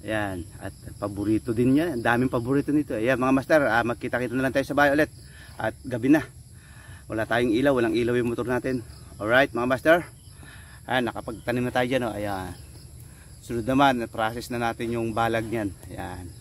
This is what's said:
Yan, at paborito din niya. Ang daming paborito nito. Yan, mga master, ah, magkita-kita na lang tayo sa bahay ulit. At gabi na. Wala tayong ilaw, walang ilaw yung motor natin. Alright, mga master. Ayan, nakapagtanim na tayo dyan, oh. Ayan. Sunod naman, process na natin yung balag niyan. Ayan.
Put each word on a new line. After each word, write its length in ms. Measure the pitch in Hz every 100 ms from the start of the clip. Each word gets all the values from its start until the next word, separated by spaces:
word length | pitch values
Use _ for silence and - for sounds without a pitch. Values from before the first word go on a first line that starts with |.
Yan, 400 | 107 110 101 92 85 -
at 160 | 98 - - -
paborito 560 | 104 98 104 107 127 117
din 160 | 127
niya. 240 | 139 175 120
Ang 80 |
daming 240 | 113 120 123
paborito 400 | 127 117 139 143
nito. 240 | 147 143 120
Yan, 160 | 117 127
mga 160 | 131
master, 280 | 131 117 160
ah, 160 | 131 113
magkita-kita 560 | 117 120 123 120 123 123
na 80 |
lang 80 | 131
tayo 160 | 139 131
sa 80 | 139
bahay 160 | 143
ulit. 160 | 147 151 - - - - -
At 160 | 110 - 131
gabi 240 | 120 131
na. 80 | 156 - - - - - - - - -
Wala 160 | 110
tayong 240 | 107 113 123
ilaw, 240 | 110 143
walang 240 | 131 113 110
ilaw 160 | 117
yung 160 | 123 120
motor 160 | 117
natin. 400 | 117 123 131 131 - - - -
Alright, 400 | 104 123 139 117
mga 120 | 123
master. 260 | 131 156 170 156 - - - - - - -
Ayan, 240 | - 127 117
nakapagtanim 560 | 104 117 107 - 120
na 80 | 123
tayo 160 | 123 127
dyan, 160 | 131
oh. 80 | 120
Ayan. 400 | 104 104 98 92 85 - - - - - - - -
Sunod 240 | - 120
naman, 400 | 110 131 139 123 113
process 400 | 113 110 120 113
na 80 | 120
natin 400 | 117 113 117 117
yung 160 | 117 110
balag 320 | 113 113 113
niyan. 240 | 113 101 - -
Ayan. 400 | 87 92 92 87 -